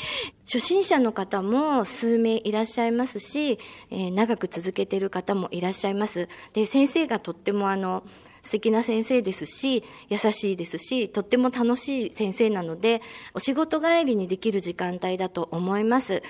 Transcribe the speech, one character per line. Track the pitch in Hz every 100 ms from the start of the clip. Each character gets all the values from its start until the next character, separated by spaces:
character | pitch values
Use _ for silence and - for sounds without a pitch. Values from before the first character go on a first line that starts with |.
| - 523 392 - -
初 | 247
心 | - 381
者 | 381 302
の | 233
方 | 208 190 202
も | 196 254 311 269 196
数 | - 233 233
名 | 226 220
い | 214
ら | 214
っ | 226
し | 247
ゃ | 233
い |
ま | 233 254
す | 202
し、 | - 294 294 214 - - -
え | 190 185
ー、 |
長 | 185 226 233
く | 185
続 | 170 185
け | 196 196
て | 196
る | 196
方 | 180 - 196
も | 180
い | 175
ら | 185
っ |
し | - 196
ゃ |
い |
ま | 202 214
す。 | 180 175 - -
で、 | 214 214
先 | 269 277
生 | 330 294
が | 214
と | -
っ | -
て | -
も、 | 202 196
あ | 196
の、 | 185 185 - - - -
素 | -
敵 | 214 226
な | 220
先 | 233 226
生 | 220 254
で | 190
す | 190 147
し、 | - 269 247 - - -
優 | 208
し | 214 208 202
い | 180
で | 165
す | 160
し、 | - 254 202
と | 208
っ |
て | 196 247
も | 254
楽 | 254 233 254
し | 285 269 214
い | -
先 | 202
生 | 190 220
な | 196
の | 165 165
で、 | 220 226 - - - -
お |
仕 | 269
事 | 269 320 311
帰 | 330 339
り | 277 208
に | 180
で | 190
き | 220
る | 196
時 | 175
間 | 170 180 180
帯 | 185 185
だ | 185
と | 175 -
思 | 165 180 202
い |
ま | 220 262
す。 | 226 185